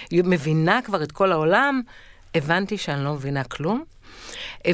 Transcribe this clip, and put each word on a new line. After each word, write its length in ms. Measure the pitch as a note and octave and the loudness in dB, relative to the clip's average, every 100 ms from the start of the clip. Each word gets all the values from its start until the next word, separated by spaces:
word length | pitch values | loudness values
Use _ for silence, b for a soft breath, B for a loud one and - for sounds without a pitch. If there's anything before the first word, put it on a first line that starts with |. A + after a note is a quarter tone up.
| B | B
מבינה 680 | E3+ F3+ F3+ C#3 D#3 D#3+ A#3 | 2 4 2 2 2 4 2
כבר 180 | A#3 G3 | 0 -2
את 100 | D3+ | -2
כל 200 | - G3 | 0 2
העולם, 480 | E3 D#3 G3+ C#4 C4+ A#3+ b b b b | 2 4 4 2 0 -4 b b b b
הבנתי 440 | E3 D3 F3 G3 G3+ | -2 0 0 0 -4
שאני 260 | - C#3+ | -4 -4
לא 100 | C#3 | -4
מבינה 300 | D3 C3+ C#3 | -4 -4 -4
כלום. 400 | C3 - D3+ A#3 E4 - B B B B B B - | -4 -4 -2 -2 -6 -18 B B B B B B 0